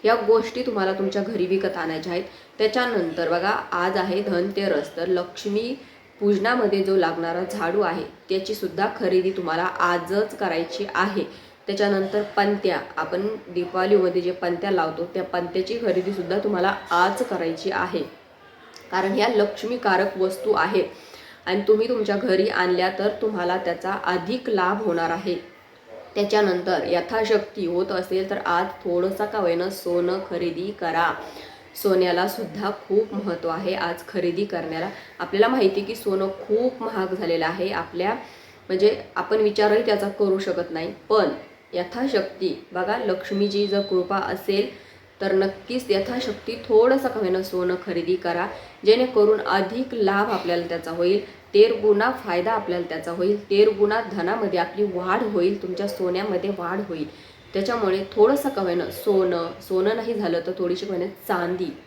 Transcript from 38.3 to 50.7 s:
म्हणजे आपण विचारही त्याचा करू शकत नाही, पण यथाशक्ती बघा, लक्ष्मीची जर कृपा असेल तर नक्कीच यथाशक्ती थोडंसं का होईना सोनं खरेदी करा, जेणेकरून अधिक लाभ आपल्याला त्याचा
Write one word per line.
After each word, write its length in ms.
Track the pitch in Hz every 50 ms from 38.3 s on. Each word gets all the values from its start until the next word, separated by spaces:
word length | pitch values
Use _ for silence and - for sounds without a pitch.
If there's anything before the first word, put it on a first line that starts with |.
| - - - - - - - -
म्हणजे 340 | 190 185 202 214 - - - - -
आपण 200 | - 180 - 214
विचारही 500 | 220 214 208 208 - 208 208 208 220 233
त्याचा 220 | 233 208 196 202 202
करू 300 | 196 - 208 190 190 190
शकत 320 | - 196 175 175 170 165
नाही, 240 | 165 160 165 185 202 - - -
पण 200 | 214 214 185 147 135 - - - - - - _
यथाशक्ती 920 | - 175 180 175 - 240 262 269 247 202 - - - - 190 175 139 - - -
बघा, 260 | - 185 185 196 220 247
लक्ष्मीची 680 | - 202 185 190 - - 196 196 202 202 196 202 208
जर 140 | 196 202 202
कृपा 360 | 196 - 190 180 175 175 202
असेल 760 | 196 - - - 196 - - 196 202 226 262 - - - - - - - - _ _
तर 120 | 196 196
नक्कीच 520 | 190 190 196 196 196 - - - 240 254 - -
यथाशक्ती 600 | 202 196 196 254 247 254 254 233 202 - - -
थोडंसं 560 | 233 233 - - 226 214 233 254 262 269 269 262
का 120 | - 220
होईना 220 | 208 185 185 185
सोनं 320 | 190 190 - 180 180 180 180 180 -
खरेदी 280 | 202 170 170 165 160 185
करा, 320 | 180 175 175 170 175 185 208 - - - - - - -
जेणेकरून 540 | 202 220 247 254 254 - 214 208 214 214 214
अधिक 460 | - - 185 196 196 190 226 240 262 254
लाभ 380 | - 233 202 190 196 196 208 226
आपल्याला 360 | 208 185 - 175 175 170 170
त्याचा 220 | 170